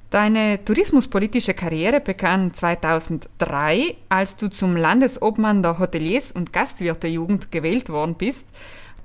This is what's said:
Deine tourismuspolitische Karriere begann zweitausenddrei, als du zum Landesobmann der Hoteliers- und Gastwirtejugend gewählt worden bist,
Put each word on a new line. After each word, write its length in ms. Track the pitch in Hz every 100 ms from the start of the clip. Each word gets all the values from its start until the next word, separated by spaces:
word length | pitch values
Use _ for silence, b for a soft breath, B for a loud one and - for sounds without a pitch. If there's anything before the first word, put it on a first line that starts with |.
| -
Deine 540 | 202 214 220 214 202 202
tourismuspolitische 880 | 214 415 277 - 196 220 247 -
Karriere 460 | 185 170 160 180 285
begann 520 | 285 185 185 190 185
zweitausenddrei, 1400 | - 180 170 160 160 - 160 - - 160 139 151 180 330 - -
als 280 | 190 196 -
du 120 | 208
zum 260 | - 185 170
Landesobmann 840 | 160 226 269 - 214 214 214 202
der 160 | 170 170
Hoteliers- 540 | 180 170 156 240 -
und 200 | - 170
Gastwirtejugend 1000 | 180 269 - 175 165 165 165 165 196 -
gewählt 380 | 165 156 233 -
worden 260 | 151 156 165
bist, 320 | 202 277 - B B B B B